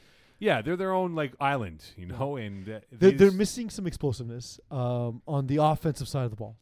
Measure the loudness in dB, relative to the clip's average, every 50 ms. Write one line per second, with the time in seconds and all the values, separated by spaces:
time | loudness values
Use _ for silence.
0 | _ _ _ _ _ _ _ -2 2 2 2 2 2 -2 -2 -2 0 0 0 0
1 | 0 0 -2 -2 -2 -4 -2 -2 0 0 0 0 -2 -4 -8 -12 -18 -20 -16 -14
2 | -12 -10 -6 -4 -4 -4 -4 -6 -8 -8 -10 -10 -10 -12 -12 -14 -14 -10 0 6
3 | 6 8 8 10 8 8 6 4 0 -2 -2 -6 -8 -8 -8 -6 -6 -6 -6 -4
4 | -4 -4 -4 -4 -6 -10 -10 -10 -12 -14 -18 -20 -16 -8 -4 -2 -2 -2 0 -2
5 | -2 -4 -6 -8 -8 -4 -2 -2 0 0 2 4 4 4 2 2 0 -2 -4 -4
6 | -6 -6 -4 -4 -4 -4 -4 -8 -10 -12 -8 -2